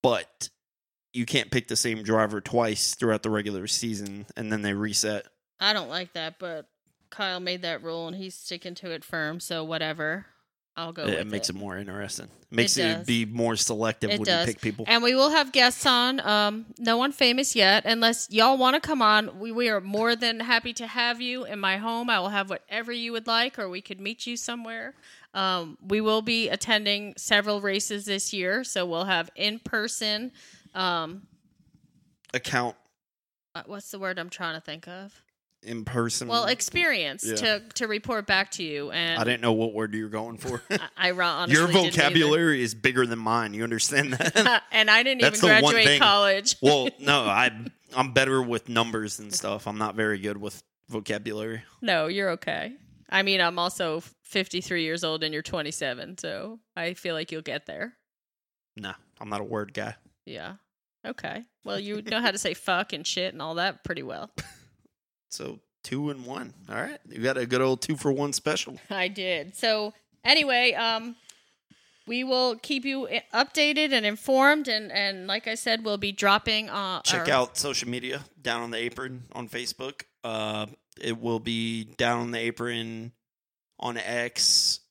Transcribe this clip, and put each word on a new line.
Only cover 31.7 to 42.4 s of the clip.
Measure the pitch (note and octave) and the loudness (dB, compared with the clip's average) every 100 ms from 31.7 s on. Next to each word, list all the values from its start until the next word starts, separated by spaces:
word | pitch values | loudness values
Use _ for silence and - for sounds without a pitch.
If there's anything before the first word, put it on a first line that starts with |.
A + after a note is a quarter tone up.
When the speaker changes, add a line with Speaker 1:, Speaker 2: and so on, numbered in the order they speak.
| _ _ _ _ _ _ | _ _ _ _ _ _
Speaker 1:
Account. | B2+ - C3 A#2+ - _ _ _ _ _ _ _ - | -6 -2 0 0 -6 _ _ _ _ _ _ _ -14
Speaker 2:
uh, | - | -12
what's | G3+ - | -14 -14
the | G3 | -8
word | F#3+ F3+ | -6 -6
I'm | F3 | -8
trying | - E3+ D#3+ | -6 -6 -6
to | |
think | - D#3 F3 | -10 -14 -14
of? | F3+ G3 _ _ _ _ _ | -16 -16 _ _ _ _ _
Speaker 1:
In | G2+ A#2 G#2+ | -10 -10 -4
person. | B2 A#2 - A#2+ | -2 0 -2 0
Speaker 2:
Well, | A#3 A#3 | 0 0
experience | B3+ - E4+ F4 A3+ D3+ C3+ - | 0 -2 0 2 0 -2 -6 -4
Speaker 1:
Yeah. | A2 | 0
Speaker 2:
to, | A3+ G#3 A3+ - | 2 0 -2 -6
to | A3+ | -2
report | G#3+ A#3 A3+ G3+ | -4 -2 -4 2
back | F#3+ G3 | 2 2
to | - | -4
you. | E3 D3 - | -6 -6 -4
And | E3 E3 E3 | -2 0 2
Speaker 1:
I | |
didn't | A2+ B2 | 2 4
know | A#2+ | 4
what | A2 A2+ | 4 2
word | G#2+ A2 | 0 -4
you | G#2+ | -4
were | G#2+ | -4
going | A2 A2+ A2+ | -6 -6 -8
for. | C3 A#2+ - | -8 -8 -4
<laughs> | |
Speaker 2:
I, | G3+ - - | -4 -4 -2
I | F3+ | -2
ro-, | F3+ F3 | 2 0
honestly | D3 F3 D3+ | 0 4 6
Speaker 1:
Your | F3 | 6
Speaker 2:
didn't | F#3 F3 | 6 6
either. | |
Speaker 1:
vocabulary | - C#3+ D3+ D3+ D#3 | 4 4 6 6 6